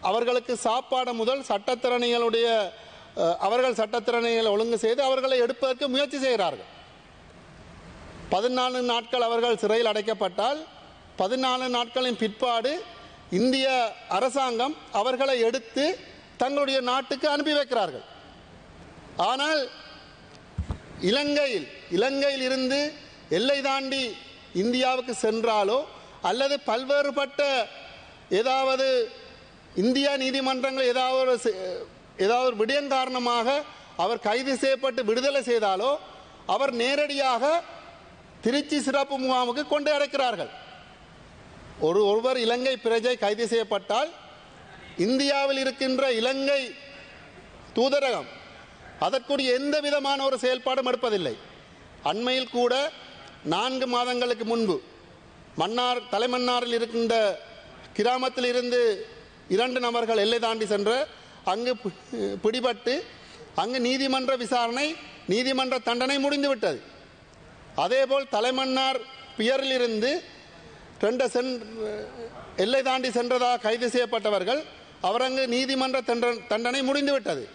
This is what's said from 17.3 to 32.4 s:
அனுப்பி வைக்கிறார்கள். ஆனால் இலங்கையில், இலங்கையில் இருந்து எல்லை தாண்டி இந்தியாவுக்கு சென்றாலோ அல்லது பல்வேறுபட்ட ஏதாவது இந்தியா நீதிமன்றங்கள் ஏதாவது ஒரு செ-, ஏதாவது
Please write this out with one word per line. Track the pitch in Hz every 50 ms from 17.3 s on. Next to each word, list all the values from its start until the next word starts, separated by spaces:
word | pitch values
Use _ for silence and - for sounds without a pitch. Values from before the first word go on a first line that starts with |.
| 285
அனுப்பி | 285 294 311 302 294
வைக்கிறார்கள். | 285 233 254 233 202 165 131 117 - - - - - - - - - - - - - - - - - - - - - - - - 170 202
ஆனால் | 247 262 285 302 311 302 269 - - - - - - - - - - - - - - - - - - - - - - - - - - - 185 180
இலங்கையில், | 220 277 294 294 294 285 294 277 240 185 143 - - - - - 170
இலங்கையில் | 180 220 262 277 277 277 285 277 269 254 254
இருந்து | 262 262 262 254 269 285 294 302 311 - - - - - - - 151 175
எல்லை | 220 269 285 277 262 277
தாண்டி | 269 269 269 262 269 269 262 233 202 - - - - - - - - 180 190
இந்தியாவுக்கு | 233 247 254 254 254 262 254 247 254 233 - -
சென்றாலோ | 220 220 226 226 233 220 214 202 196 220 262 311 - - - - - - - - 185
அல்லது | 190 247 269 277 285 277 - -
பல்வேறுபட்ட | 214 233 269 254 285 285 285 285 262 277 277 269 277 - 285 277 277 254 214 190 - - - - - - - - - - - - 202 190
ஏதாவது | 226 262 262 262 269 262 262 262 269 262 262 247 233 - - - - - - - - - - - - - - - 185
இந்தியா | 233 254 269 277 285 277 269 262
நீதிமன்றங்கள் | 262 262 269 262 262 269 254 247 269 262 269 262 247 240
ஏதாவது | 262 254 254 262 262 262
ஒரு | 254 254 226 -
செ-, | 233 202 185 190 185 180 - - - - - - - - - 190
ஏதாவது | 196 233 247